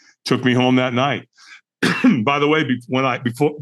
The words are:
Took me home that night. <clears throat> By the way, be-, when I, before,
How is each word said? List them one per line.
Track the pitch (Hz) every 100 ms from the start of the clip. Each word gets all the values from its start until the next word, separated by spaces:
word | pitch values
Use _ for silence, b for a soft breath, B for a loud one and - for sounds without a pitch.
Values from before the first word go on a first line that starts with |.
| b b -
Took | 123 123
me |
home | 123 127 127
that | 127
night. | 120 139 107 - B B B _ _
<clears throat> | - 170 254 160
By | 110 143
the | 147
way, | 156
be-, | 143 123 -
when | 131 135
I, | 120
before, | 123 120 147 147